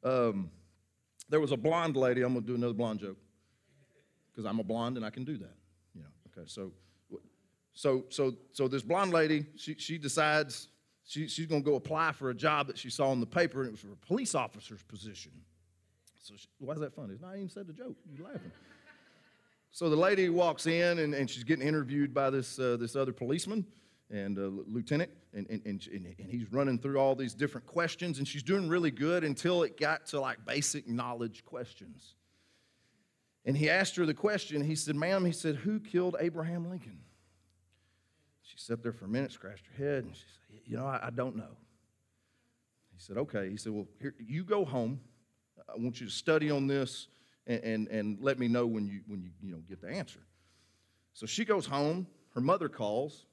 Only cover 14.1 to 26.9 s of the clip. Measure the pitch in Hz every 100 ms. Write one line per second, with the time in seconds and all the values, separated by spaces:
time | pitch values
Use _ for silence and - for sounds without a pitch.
14.1 | 208 262 151 117 104 - 104 - 104 104
15.1 | 92 76 - - _ _ _ _ _ _
16.1 | _ - 202 - _ 131 156 147 147 123
17.1 | 98 180 196 196 - 190 160 254 214 -
18.1 | 139 180 285 180 - - - - - _
19.1 | _ _ _ _ _ _ - 170 151 180
20.1 | 202 185 170 175 151 160 165 175 170 151
21.1 | 143 131 123 117 156 139 156 127 143 143
22.1 | 127 135 135 123 - 127 120 117 139 131
23.1 | - 123 156 180 220 185 - _ _ _
24.1 | 107 98 98 98 98 - 113 - 147 175
25.1 | - _ 104 98 110 104 98 - 98 87
26.1 | 90 95 120 110 131 139 120 139